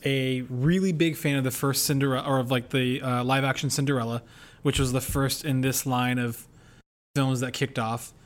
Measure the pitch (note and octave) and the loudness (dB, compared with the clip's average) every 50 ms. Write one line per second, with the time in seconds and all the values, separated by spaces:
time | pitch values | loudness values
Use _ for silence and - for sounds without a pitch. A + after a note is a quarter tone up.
0 | - C#3+ C3+ C3+ C3 C3 C3 B2+ B2+ - B2+ B2 B2+ D3+ F3 F#3+ F#3+ F#3+ F3 D3+ | -2 -2 0 0 0 0 -2 -2 -4 -6 -2 0 2 4 4 4 4 2 2 2
1 | E3 E3 D3+ - - D3+ C#3+ C#3 C3 C3 B2 - - C#3 C3+ C3+ - - D3+ C3+ | 0 0 0 0 -2 0 0 0 0 0 -2 0 0 0 0 0 0 0 2 2
2 | C#3 C#3 C3 B2+ C#3+ D3 C#3 C3+ B2+ A#2+ C3+ B2 A#2+ - - C3+ B2+ B2+ B2+ C3+ | 2 2 0 0 0 0 0 2 2 2 0 0 0 0 -2 0 0 0 0 -2
3 | - C3 B2 B2 B2 B2 C3 C3+ C3+ C3+ C3 - - C#3+ - - C#3 C#3 C#3+ B2+ | -2 -2 -2 0 0 2 2 2 2 0 0 0 -2 -2 0 0 0 0 0 0
4 | A#2 A#2 A#2 A#2 - - - - - - - - - D3 B2+ - C#3 B2+ B2 C3 | -2 -2 -4 -6 -8 -12 -18 -20 -20 -20 -16 -4 -2 0 2 2 2 2 0 0
5 | B2+ - - C#3+ C#3 C3+ C3 - - D#3 C3+ C3 C3 C3+ B2+ - - C#3 B2+ B2 | -2 -2 0 0 0 0 0 -2 -2 0 0 2 2 2 0 0 0 0 0 2
6 | B2 B2 B2 B2 B2 A#2+ A#2 - - - - - - - - - - _ _ _ | 2 2 0 0 0 -2 -4 -6 -12 -18 -20 -20 -20 -20 -20 -20 -20 _ _ _
7 | _ _ - C#3+ C3+ C3 C3 B2 B2+ B2+ A#2+ - C#3+ B2 - - A2+ A2 A#2 A#2 | _ _ -2 0 0 2 2 0 -2 -4 -2 -2 -4 -2 -2 -2 -2 -2 -2 -4
8 | - - - - - | -6 -10 -18 -20 -20